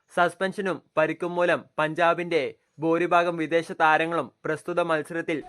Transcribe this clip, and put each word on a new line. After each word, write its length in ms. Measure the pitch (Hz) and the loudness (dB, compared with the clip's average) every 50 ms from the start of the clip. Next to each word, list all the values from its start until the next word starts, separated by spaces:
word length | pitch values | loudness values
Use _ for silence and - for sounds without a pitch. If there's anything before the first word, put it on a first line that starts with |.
| _ _ - | _ _ 0
സസ്പെൻഷനും 600 | 185 175 175 175 - 190 190 190 - 196 185 165 - - _ - | 2 2 2 0 -2 -4 -4 -4 -4 -4 -4 -4 -6 -8 _ 0
പരിക്കും 340 | 160 156 160 160 - 180 175 175 | 0 0 0 0 -4 -6 -4 -2
മൂലം 220 | 175 175 175 160 131 - _ _ - | 0 2 2 2 0 -2 _ _ -2
പഞ്ചാബിന്റെ 600 | 156 156 160 165 170 165 170 160 175 175 170 156 131 117 - _ _ _ _ - 151 | -2 -2 0 2 2 2 2 0 -2 -2 -2 -2 -2 -2 -8 _ _ _ _ -4 -2
ഭൂരിഭാഗം 520 | 165 165 170 175 170 175 175 175 180 170 165 160 | 0 0 0 2 2 2 2 2 2 0 -4 -2
വിദേശ 240 | 143 160 170 160 - 185 - | 0 0 -2 -2 -2 -2 2
താരങ്ങളും 460 | 165 156 156 156 160 165 170 165 135 101 - _ - | 2 4 4 4 2 0 -2 -4 -4 -6 -10 _ -8
പ്രസ്തുത 340 | 156 156 147 - - 175 175 175 170 | -6 -6 -6 -6 -6 -2 -2 0 0
മത്സരത്തിൽ 480 | 160 151 147 - 170 165 165 - 165 139 - | 0 -2 -2 -4 -6 -6 -4 -4 -4 -6 -6